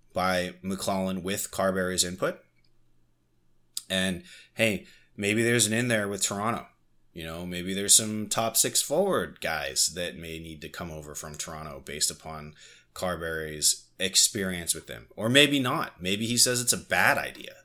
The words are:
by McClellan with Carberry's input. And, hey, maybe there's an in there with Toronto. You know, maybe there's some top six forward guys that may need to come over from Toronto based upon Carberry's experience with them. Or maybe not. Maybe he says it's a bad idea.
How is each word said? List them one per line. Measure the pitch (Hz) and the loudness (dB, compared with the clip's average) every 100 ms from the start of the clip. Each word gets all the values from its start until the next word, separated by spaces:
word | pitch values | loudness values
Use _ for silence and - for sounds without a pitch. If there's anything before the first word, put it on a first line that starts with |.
| _ | _
by | - 92 92 90 90 | -2 2 2 0 -4
McClellan | 95 95 - 98 95 95 | -8 -6 -2 -2 -2 -2
with | 90 104 - | -4 -4 -4
Carberry's | - 95 95 92 90 | 0 2 2 0 0
input. | 90 90 147 190 _ _ _ _ _ _ _ _ _ _ _ _ _ - - | 0 -2 -4 -4 _ _ _ _ _ _ _ _ _ _ _ _ _ -12 -2
And, | 95 92 87 - - - - | 0 0 -2 -8 -20 -8 0
hey, | 113 95 - - _ - | 2 2 -6 -20 _ -2
maybe | 101 107 | 2 4
there's | 117 120 107 | 4 4 4
an | |
in | 110 123 | 2 2
there | 110 101 | 2 0
with | 101 | -2
Toronto. | - 101 107 110 - _ _ _ _ | -2 0 -2 -2 -6 _ _ _ _
You | 85 80 | -12 -8
know, | 82 90 | -6 -6
maybe | 90 90 98 | -6 -4 0
there's | 101 - | 6 6
some | 110 107 104 | 6 -4 -4
top | - 113 - | 0 0 2
six | 131 - | 0 0
forward | - 165 196 147 82 - | 0 2 2 0 -2 -4
guys | 85 78 69 67 - | -4 -4 -2 0 -2
that | 80 87 67 | -2 -6 -6
may | 82 80 | -10 -10
need | 82 80 | -10 -12
to | 78 | -12
come | - 87 | -10 -10
over | 78 76 | -10 -12
from | 73 80 76 | -10 -10 -10
Toronto | - 78 78 69 71 | -10 -10 -10 -12 -10
based | 76 - | -2 -2
upon | 82 82 78 76 76 - - _ - | -4 -10 -12 -12 -16 -20 -20 _ -6
Carberry's | 92 85 82 80 78 76 73 - - - | -4 -4 -4 -4 -6 -2 0 -2 -6 -4
experience | 95 95 - 107 95 90 85 | 0 4 2 2 -2 -2 -4
with | 80 - | -4 -6
them. | 58 58 - | -14 -14 -4
Or | 107 | 4
maybe | 131 147 143 | 8 8 6
not. | 127 151 - - | 0 0 -2 -6
Maybe | 87 104 113 | -2 -2 0
he | 120 | 4
says | 123 123 | 4 2
it's | 123 | 0
a | 92 | -2
bad | - 90 107 135 | 0 4 4 4
idea. | 71 - - - | 0 -8 -16 -18